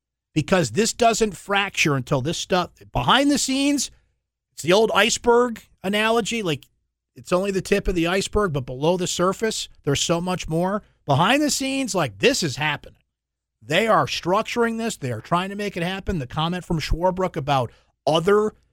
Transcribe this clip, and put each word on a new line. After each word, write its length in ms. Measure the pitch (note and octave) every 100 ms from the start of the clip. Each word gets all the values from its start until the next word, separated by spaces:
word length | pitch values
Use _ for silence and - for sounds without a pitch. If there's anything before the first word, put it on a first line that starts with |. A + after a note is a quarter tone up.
| _ _ _
because 380 | D#3 D3 F#3 B2+
this 200 | C3 A3
doesn't 440 | - A#3 A3 A3 D#3+
fracture 580 | - G3+ G3 - D#3+
until 260 | C#3 B2 C#3
this 180 | C3 E3+
stuff, 320 | - F#3 E3 - -
behind 400 | B2+ B2+ A#3 C#4+
the 80 | C#4+
scenes, 540 | - C4+ C#4+ C#4+ - - _ _ _ _ _
it's 100 | -
the 100 | D3+
old 180 | G3 A3
iceberg 680 | F#3+ A3 - A#3+ A#3 B3 A3 - _
analogy. 580 | F#3+ G#3 A3 A#3 G3 A#3
Like, 220 | F#3 C#3 _ _ _ _ _
it's 180 | - -
only 200 | F3+ G3+
the 80 | F#3+
tip 260 | - G3 G3+
of 80 |
the 140 | F3+ E3
iceberg, 440 | F#3+ - G#3+ G3+
but 140 | C#3 B2+
below 300 | B2+ D#3 F#3
the 100 | E3+
surface, 640 | - F#3 F#3+ A3 - - -
there's 160 | D3 C#3
so 200 | - E3+
much 280 | F#3 F3+ -
more. 340 | D#3+ F3+ G3+ - _
Behind 360 | - C#3 F#3+ C#4+
the 100 | D4
scenes, 440 | - C4+ C4+ B3
like, 240 | F#3 C3+ G2
this 240 | G#3+ C#4
is 140 | D#3+ B2+
happening. 460 | D3+ C#3+ - _ _ _ _ _ _ _
They 240 | G#2+ E3 A3+
are 200 | F3+ C3
structuring 720 | - E3 G3+ A3 A#3+ A#3 A3+
this. 180 | A3+ -
They 160 | B2+
are 80 | A2
trying 300 | - F3 F#3+
to 60 | G3+
make 200 | G#3 F#3+
it 60 |
happen. 360 | E3+ F#3+ G3 F3+
The 80 | A#2+
comment 380 | D#3 E3 F3+
from 160 | - E3
Swarbrick 560 | - D#3+ F3+ F#3 F#3 E3+
about 340 | C#3+ C#3 A#2 - _ _ -
other 480 | E3 E3+ G#3 G#3+ - _